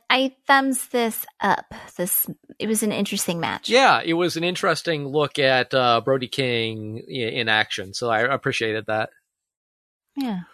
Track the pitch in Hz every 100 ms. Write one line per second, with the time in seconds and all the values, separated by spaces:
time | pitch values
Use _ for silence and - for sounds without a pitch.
0 | - 262 269 262 - 277 269 254 - 240
1 | 233 - - - 202 - - - - -
2 | 180 - - 156 - - 214 220 214 135
3 | 202 196 - 170 135 101 - 233 269 131
4 | - 165 175 165 175 180 196 156 - 156
5 | 139 151 143 - 135 127 123 135 123 117
6 | 113 135 123 - 131 117 113 110 107 107
7 | - 131 117 127 113 107 110 - 95 98
8 | 120 110 120 135 139 - 113 107 104 92
9 | 117 _ _ _ _ _ _ _ _ _
10 | _ - 262 190 170